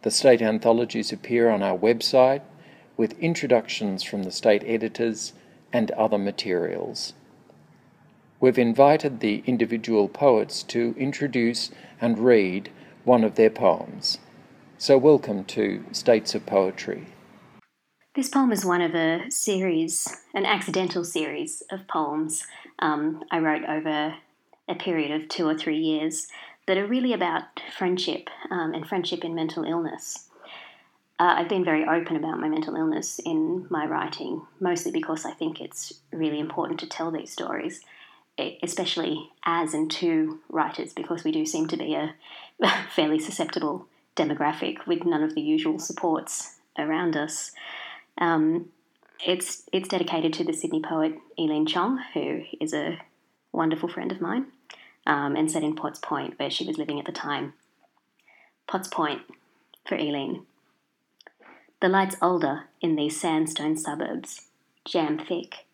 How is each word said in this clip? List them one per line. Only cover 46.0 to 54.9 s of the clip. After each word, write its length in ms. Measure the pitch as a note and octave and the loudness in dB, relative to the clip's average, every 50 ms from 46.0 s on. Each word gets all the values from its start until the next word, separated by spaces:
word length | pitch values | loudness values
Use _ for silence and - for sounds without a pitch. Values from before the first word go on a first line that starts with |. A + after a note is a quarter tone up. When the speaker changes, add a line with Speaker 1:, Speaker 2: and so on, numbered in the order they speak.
| - E3+ D#3+ D3+ - - - - - - - _ _ _ _ - | 0 0 0 0 -4 -6 -10 -10 -10 -12 -16 _ _ _ _ -6
Speaker 2:
around 380 | D3+ D3+ D#3 E3 F3+ E3+ D#3 | -4 -2 -2 0 0 0 0
us. 360 | D3+ D3 D#3 - - - - - - - - - - - - - - - _ _ - | -2 -4 -4 -6 -10 -12 -12 -14 -18 -16 -16 -14 -14 -16 -16 -18 -20 -20 _ _ -2
Um, 520 | F3 E3+ E3 D#3 D#3 D#3 E3 F3 E3+ - _ _ _ _ _ _ _ _ _ _ - | 0 2 4 4 4 2 2 0 -4 -8 _ _ _ _ _ _ _ _ _ _ -2
it's, 380 | F#3 F3+ F3+ F3+ - - - - - | -2 0 0 -2 -8 -10 -12 -10 -4
it's 160 | - F#3+ F#3+ - | -4 -4 -2 -2
dedicated 460 | G3 F3+ E3+ E3+ - E3 D#3+ E3 D#3+ | -2 -2 -2 -2 -2 0 0 -2 -2
to 100 | - F3 | -2 -4
the 100 | - D#3+ | -4 -4
Sydney 280 | D#3+ - D#3+ - D#3 | -4 -4 -4 -4 -4
poet 320 | D#3+ - E3 D#3+ D#3 D#3+ D#3 - - - - - | -4 -4 -2 0 0 -2 -2 -6 -14 -18 -8 -4
Eileen 260 | E3+ D#3 D3+ D3+ D#3 D#3 | -2 0 0 0 0 0
Chong, 360 | - F3+ F3+ G#3+ C4+ B3+ - - - | 0 0 0 0 -2 -4 -4 -6 -6
who 280 | D3+ D3 C#3+ D#3 D#3 D#3 - - - | -6 -4 -4 -4 -6 -8 -10 -8 -6
is 140 | D#3+ D#3 D3+ | -6 -4 -4
a 240 | D3 C#3+ D#3+ E3+ E3 - _ _ _ _ _ _ _ _ _ | -4 -4 -4 -6 -8 -12 _ _ _ _ _ _ _ _ _
wonderful 360 | - - E3 D#3+ D#3+ D#3+ - F3 | -4 -2 0 0 0 0 -4 -6
friend 240 | - - - - | -6 -6 -6 -6
of 80 | F#3 F#3 | -6 -4
mine, 280 | - F3 G3+ B3 C4+ - _ _ _ _ - - - - | -4 -4 -2 -4 -4 -6 _ _ _ _ -20 -20 -20 -20